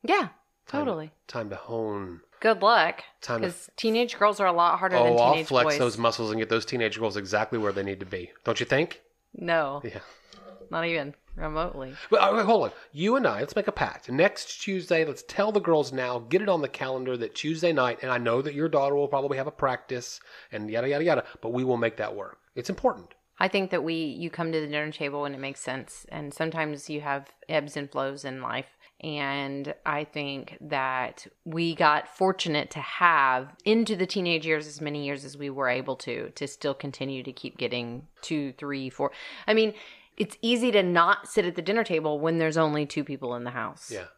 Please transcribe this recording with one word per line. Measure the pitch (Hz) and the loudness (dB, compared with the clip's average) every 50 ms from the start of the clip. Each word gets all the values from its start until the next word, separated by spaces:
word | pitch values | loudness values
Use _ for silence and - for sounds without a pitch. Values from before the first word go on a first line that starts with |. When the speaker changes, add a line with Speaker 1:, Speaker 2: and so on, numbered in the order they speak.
| - | 2
Speaker 1:
Yeah, | - 359 415 302 170 - _ _ _ _ _ _ | 2 2 2 2 -2 -6 _ _ _ _ _ _
Speaker 2:
Time, | - - 285 302 | -6 -4 -2 -2
Speaker 1:
totally. | 262 196 156 156 156 _ _ _ | -2 -2 -4 -6 -10 _ _ _
Speaker 2:
time | - - 123 113 104 | -10 -8 -6 -6 -6
to | 98 | -8
hone. | - - - 117 113 110 107 104 101 98 92 85 82 - _ _ _ | -10 -8 -6 -4 -2 -2 -2 -2 -4 -6 -8 -10 -14 -18 _ _ _
Speaker 1:
Good | - 220 220 185 190 | 4 4 4 6 6
luck, | 208 240 214 160 170 - - - - _ _ | 6 6 6 4 4 0 -6 -12 -20 _ _
Speaker 2:
Time | - - 123 113 110 | -8 -4 -4 -2 -2
to | 180 | -4
Speaker 1:
'cause | 170 - - - _ | -4 -8 -16 -18 _
teenage | - - 226 220 226 247 233 - - | -2 -2 0 2 2 0 -2 0 2
girls | 208 208 208 202 | 2 2 4 4
are | 202 185 | 2 2
a | 175 | 4
lot | 170 170 170 160 - | 6 4 4 4 4
harder | 180 190 180 | 2 2 4
than | 123 120 120 120 | 6 6 6 6
Speaker 2:
Oh, | |
I'll | 120 120 123 147 | 6 8 6 6
Speaker 1:
teenage | 160 160 | 4 2
Speaker 2:
flex | 156 139 127 120 - 143 | 4 4 4 6 6 4
Speaker 1:
boys. | 147 | 4
Speaker 2:
those | 131 120 104 107 | 2 2 2 2
muscles | 117 117 113 - 117 107 107 | 2 2 2 2 -2 -2 0
and | 113 | -2
get | 110 110 | 0 2
those | 113 113 110 | 0 0 0
teenage | - - 123 117 107 98 110 | -2 -2 0 0 0 0 0
girls | 113 110 98 | -2 -2 -2
exactly | 104 101 95 104 104 110 - - 113 | -2 -4 0 0 0 0 0 -2 0
where | 107 101 95 | 0 0 0
they | 101 98 | 0 -2
need | 98 98 95 | -4 -4 -6
to | 98 | -8
be. | 90 98 92 90 - - - _ | -8 -8 -8 -8 -10 -16 -8 _
Don't | - 113 101 | -2 -2 -2
you | 123 | 0
think? | - 135 135 160 - - - _ _ _ _ _ _ _ | 0 2 2 2 0 -4 -16 _ _ _ _ _ _ _
Speaker 1:
No. | - 170 170 170 165 151 139 139 143 143 | -10 -2 0 0 0 0 0 -4 -6 -10
Speaker 2:
Yeah. | 113 - 104 - - - _ _ _ - - - - - - - - | -10 -12 -12 -16 -16 -20 _ _ _ -20 -20 -20 -20 -20 -20 -16 -8
Speaker 1:
Not | - 165 165 | -4 -4 -2
even | 170 165 160 143 143 143 _ _ _ - | -2 -2 -2 -4 -6 -10 _ _ _ -10
remotely. | - 160 156 151 156 165 180 - 139 131 131 135 - - - | -8 -8 -6 -4 -4 -4 -4 -6 -8 -12 -12 -12 -16 -2 2
Speaker 2:
But, | 214 214 | 4 4
uh, | 196 196 208 226 208 | 6 4 4 2 4
hold | 190 233 202 139 | 4 4 4 4
on. | 107 - - - - - | 0 -4 -8 -20 -18 -8
You | 143 170 208 240 | -2 0 2 2
and | 277 247 160 | 4 2 2
I, | 107 101 | 0 0
let's | 131 147 - | -4 -2 -2
make | 214 202 208 | -2 -2 -2
a | - | 0
pact. | - 143 101 - - - - | 0 -2 -2 -2 -10 -10 -6
Next | 123 139 170 202 - - - - - - | 2 4 4 4 2 -2 -12 -12 -12 -10
Tuesday, | - - 190 185 165 - 175 160 160 | -6 -4 -4 -4 0 2 2 2 2
let's | 151 135 - - | 0 -2 -8 -10
tell | - - - 202 214 214 | -8 0 0 0 2 2
the | 208 | 2
girls | 175 170 165 151 143 123 131 | 4 4 4 4 4 2 -2
now, | 131 127 123 123 120 | -2 -2 0 -2 -4
get | 113 117 143 190 214 | -2 2 2 2 4
it | 202 | 4
on | 185 165 143 | 2 2 2
the | 131 | -2
calendar | - - 139 131 131 131 131 127 127 123 | -4 -4 -4 -4 -2 -2 -2 -2 -2 -2
that | 117 110 - | -2 -6 -6
Tuesday | - - 147 165 160 170 175 165 | -6 -4 -2 -2 2 2 4 4
night, | - 127 123 117 - - | 4 4 2 2 -2 -2
and | 131 | -2
I | 127 123 | 0 2
know | 120 113 117 127 139 | 2 2 2 2 2
that | 151 143 | 0 -2
your | 143 156 165 | 0 0 2
daughter | 151 147 139 139 143 | 4 4 4 4 4
will | 143 143 135 | 2 2 2
probably | 143 139 135 143 143 | 2 0 0 0 -2
have | 135 135 | -2 -2
a | 147 - | -6 -4
practice | - 147 135 127 - - - 131 123 120 - - - - - - - - - | 0 0 0 0 0 -4 -6 -6 -6 -6 -10 -14 -16 -18 -20 -20 -20 -20 -12
and | - 107 107 107 | -10 -8 -6 -4
yada, | 107 113 120 135 | -2 -2 0 0
yada, | 143 143 160 | 0 2 4
yada, | 170 156 127 - - - - - | 4 4 2 2 -4 -10 -10 -8
but | 117 120 | -4 -2
we | 123 131 | 0 2
will | 127 127 | 2 2
make | 117 113 113 110 - | 4 2 0 0 0
that | 107 104 104 | -6 -6 -4
work. | 101 95 87 - _ _ _ _ | -8 -10 -12 -14 _ _ _ _
It's | - 120 - | -10 -6 -6
important. | 196 - - 254 - - 175 - - _ _ _ _ - | -6 0 0 0 0 0 -12 -20 -20 _ _ _ _ 0
Speaker 1:
I | 185 190 | 0 2
think | 190 202 190 185 | 2 0 0 0
that | 185 170 160 | 0 -2 0
we, | 160 165 | 0 -2
you | 165 160 151 - - 170 165 | -2 -4 -4 -6 -6 -8 -8
come | - - 170 165 165 | -4 -4 -4 -2 0
to | 160 | -2
the | 151 | -2
dinner | 147 147 151 151 151 156 | -2 -4 -4 -4 -4 -6
table | - 156 143 143 143 143 | -6 -6 -4 -4 -4 -4
when | 143 139 | -4 -6
it | 131 | -6
makes | 135 135 139 - | -8 -10 -10 -8
sense. | - - 127 135 - - - - - - | -8 -8 -8 -8 -8 -12 -16 -20 -18 -14
And | - 151 147 143 147 | -12 -10 -10 -10 -6
sometimes | - 160 160 160 165 156 151 147 143 - - | -4 -4 -4 -2 -2 -4 -4 -4 -8 -10 -8
you | 156 147 | -8 -8
have | 147 147 139 139 139 - _ _ - - | -4 -4 -4 -4 -6 -12 _ _ -10 -2
ebbs | 160 156 143 147 - | -2 -2 -2 -2 -8
and | 151 143 143 | -8 -8 -6
flows | - 135 135 135 139 143 139 | -4 -4 -4 -4 -4 -6 -10
in | 135 131 131 127 | -10 -10 -8 -8
life. | 120 117 127 135 - _ _ _ - _ _ | -6 -6 -6 -6 -8 _ _ _ -20 _ _
And | - 160 151 147 143 139 139 139 139 139 139 139 139 147 151 - _ | -10 -8 -6 -4 -4 -4 -2 -4 -4 -4 -6 -6 -6 -8 -10 -6 _
I | 160 151 147 151 | -2 -2 -2 -4
think | 147 - 151 143 139 139 135 - - - - | -6 -8 -8 -6 -6 -6 -8 -10 -12 -16 -16
that | - 151 151 139 131 131 131 127 127 117 - - - - _ _ _ | -8 -4 -4 -2 -2 -2 -2 -2 -4 -4 -6 -12 -20 -20 _ _ _
we | 170 156 165 170 165 165 | -8 -4 -2 -2 -2 2
got | - 170 151 147 151 - - - | 6 6 6 6 6 0 -6 -2
fortunate | - 190 190 185 190 - 170 156 147 139 - | 0 2 2 2 0 -2 0 0 0 -2 -4
to | - 147 | -8 -10
have | 139 - - - 180 175 165 151 139 131 127 127 135 143 - _ _ | -10 -8 0 6 6 8 8 8 6 6 4 2 0 -6 -14 _ _
into | 208 220 226 233 214 220 | 2 4 4 4 2 0
the | 175 185 | 0 0
teenage | 180 - 202 180 175 170 160 156 | 0 0 0 0 2 0 0 2
years | 165 156 151 151 151 | 0 0 0 0 -6
as | 147 147 | -10 -8
many | 151 147 147 147 143 | -6 -6 -4 -4 -4
years | 139 143 139 143 | -4 -6 -6 -8
as | 135 139 | -12 -12
we | 143 143 143 | -8 -8 -8
were | 135 135 135 127 | -4 0 0 0
able | 123 127 131 135 131 | 0 0 -2 -4 -6
to, | - - - 117 117 117 - | -6 -6 -6 -6 -6 -6 -8
to | - - 143 | -8 -8 -8
still | 139 - - - 143 135 | -8 -8 -4 -4 -4 -4
continue | - - 143 135 - 135 135 135 131 123 | -2 -6 -10 -8 -6 -6 -6 -6 -8 -10
to | 135 123 | -12 -14
keep | - - 135 - - | -12 -14 -14 -8 -6
getting | 127 113 120 123 120 117 117 123 151 - _ _ | -4 -4 -2 -4 -4 -6 -8 -12 -14 -18 _ _
two, | - - 165 151 143 139 127 | -8 -4 -4 -2 -2 -4 -8
three, | - 151 143 143 139 131 131 | -8 -8 -6 -6 -6 -6 -8
four. | - - 139 131 - - - - - - - - | -4 -2 -4 -4 -4 -6 -16 -16 -16 -10 -8 -2
I | 214 | 0
mean, | 220 220 214 208 - - - - - - _ _ | 0 0 0 -2 -10 -18 -20 -20 -20 -20 _ _
it's | - 214 - - _ | -6 -6 -6 -6 _
easy | - 226 240 240 233 247 | -2 0 0 2 2 2
to | 202 208 185 | 4 4 4
not | 180 175 170 170 175 202 - - | 4 4 8 8 8 8 6 2
sit | - - 220 185 | -2 0 0 0
at | 175 170 | 2 -2
the | - 165 | -4 -2
dinner | 170 208 233 220 | 0 0 0 0
table | - 180 160 156 151 151 147 | 0 0 0 0 0 -2 0
when | 147 165 165 165 | 2 2 2 4
there's | 160 160 151 | 2 2 4
only | 165 160 151 151 147 151 | 4 4 4 2 0 -2
two | 143 - 156 143 | -2 -2 -6 -4
people | - 143 131 135 120 120 | -4 -6 -6 -4 -4 -4
in | 120 120 | -4 -6
the | 120 | -6
house. | 120 123 110 104 - - - - | -6 -6 -6 -6 -8 -12 -14 -10
Speaker 2:
Yeah. | 120 98 87 - _ | -10 -10 -10 -12 _